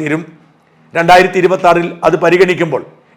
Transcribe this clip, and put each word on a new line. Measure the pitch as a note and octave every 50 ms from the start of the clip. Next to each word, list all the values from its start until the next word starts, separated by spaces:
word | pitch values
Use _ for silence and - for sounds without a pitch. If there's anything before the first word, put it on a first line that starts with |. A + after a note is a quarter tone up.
തീരും. | D#3 D3+ D3+ D#3+ E3+ - - - _ _ _ _ _ _ _ _ _ _ - E3
രണ്ടായിരത്തി | E3 E3+ F3+ F3+ F#3 F#3 F#3 F#3 E3+
ഇരുപത്താറിൽ | - F#3 F#3 F#3+ F3 E3+ F3 E3+ F3 - - E3+
അത് | D#3+ D#3 D#3+ F3
പരിഗണിക്കുമ്പോൾ | E3+ E3+ F3 E3 F3+ F3+ C#3+ E3+ D#3+ C#3+ A2 - - - _ _ _ _